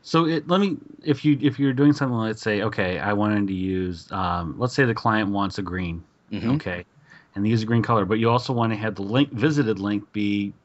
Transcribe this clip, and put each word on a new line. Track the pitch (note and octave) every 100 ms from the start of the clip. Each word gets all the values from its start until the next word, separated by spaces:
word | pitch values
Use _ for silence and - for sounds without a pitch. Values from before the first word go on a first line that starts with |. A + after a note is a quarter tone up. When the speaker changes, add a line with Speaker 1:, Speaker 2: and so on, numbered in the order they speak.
Speaker 1:
So | - E3 E3
it, | E3 D3+
let | F#3
me, | G3+ - - -
if | - C3
you, | D3+ C#3+
if | C#3+ C3
you're | C#3
doing | C3 D3
something, | C#3+ C3+ A#2+
let's | A2 A2
say, | A2 G#2
okay, | G#2+ G#2 F#2 F2+
I | G2
wanted | G#2 G#2 G#2 G2
to |
use, | F#2+ F#2+ F#2 F#2 E2+ -
um, | F#2+ F2+ F2 E2+ -
let's | B2
say | -
the | B2+
client | A2+ A#2+ A2 G#2
wants | G2+ G2 -
a |
green, | F2+ F#2 F2+ E2 - _ _
Speaker 2:
Mm-hmm. | G#2 A2
Speaker 1:
okay, | C#3+ G2 F2 F2+ _ _ - _ G2
and |
they | G#2
use | A2+
a | A2
green | A#2
color, | G#2 A2+
but | F#2 A2
you | A2+
also | A#2+ -
want | A#2+ A2+
to | G#2+
have | A2 G2+
the |
link, | G2 B2 C#3+
visited | G#2 C#3+ D3 A2+ G2
link | G2 G#2 -
be | G#2 G#2 G2+ G2+ -